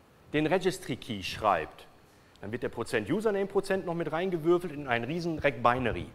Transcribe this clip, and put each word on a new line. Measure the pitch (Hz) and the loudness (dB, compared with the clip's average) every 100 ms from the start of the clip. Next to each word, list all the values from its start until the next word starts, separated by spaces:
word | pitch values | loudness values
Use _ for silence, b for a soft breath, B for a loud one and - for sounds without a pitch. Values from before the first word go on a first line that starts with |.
| _ - - | _ -20 -4
den | 151 156 | 0 2
Registry | 185 180 - - 127 | 2 2 -2 -4 -8
Key | - 104 | -6 -6
schreibt, | 87 - 107 85 78 - - - - b b b | -6 0 4 4 2 -10 -20 -20 -20 b b b
dann | 101 | -8
wird | 120 | -6
der | 123 | -6
Prozent | - 113 113 101 | -6 -2 0 0
Username | 190 220 196 | 0 2 0
Prozent | 196 202 - 190 | 0 0 0 0
noch | 175 | -2
mit | 170 156 | -4 -2
reingewürfelt | 156 190 175 156 175 180 | -2 0 0 4 4 2
in | 143 139 | -6 -2
einen | 117 | -2
riesen | 117 170 170 156 | 0 -2 -2 0
Rec | 143 123 | 0 4
Binary. | 120 123 120 90 76 | 4 4 2 -2 -6